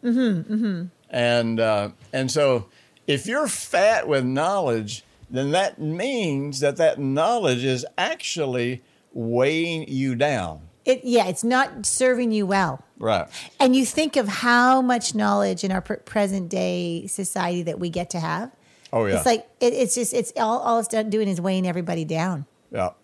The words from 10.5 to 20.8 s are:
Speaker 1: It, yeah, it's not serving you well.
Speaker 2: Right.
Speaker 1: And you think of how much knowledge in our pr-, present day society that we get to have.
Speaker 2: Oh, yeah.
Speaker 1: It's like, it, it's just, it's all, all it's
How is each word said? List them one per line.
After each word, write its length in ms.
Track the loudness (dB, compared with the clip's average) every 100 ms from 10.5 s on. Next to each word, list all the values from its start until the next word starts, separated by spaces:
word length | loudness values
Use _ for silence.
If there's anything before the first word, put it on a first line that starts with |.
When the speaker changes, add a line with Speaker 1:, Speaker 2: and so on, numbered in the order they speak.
| -8 -16 _
Speaker 1:
It, 160 | 0 0
yeah, 240 | 2 2 2
it's 160 | 0
not 420 | 0 2 0 -2 -4
serving 440 | 2 2 2 2
you 160 | 0 2
well. 380 | 2 2 -2 -12 _
Speaker 2:
Right. 280 | 0 0 0 -10 -16 _
Speaker 1:
And 160 | 4
you 100 | 6 2
think 300 | 0 0 0
of 120 | -2
how 540 | -2 2 6 6 4
much 320 | 4 0 0
knowledge 500 | 0 2 2 2 0
in 80 | -2
our 80 | -2
pr-, 140 | -4
present 540 | -8 -4 -2 0 -2 -4
day 560 | -2 -2 -2 -4 -6 -8
society 540 | -6 -6 -2 -2 -2
that 160 | -4 -4
we 80 | -4
get 200 | -4 -6
to 100 | -4
have. 320 | -4 -4 -6 _ _ _ -4
Speaker 2:
Oh, 140 | -2 2
yeah. 100 | 2
Speaker 1:
It's 100 | 2
like, 220 | 0 -2 _
it, 140 | 0
it's 220 | 2 0 0
just, 160 | -2
it's 180 | -2 -4 -2
all, 240 | -2 0
all 180 | 0
it's 100 | 0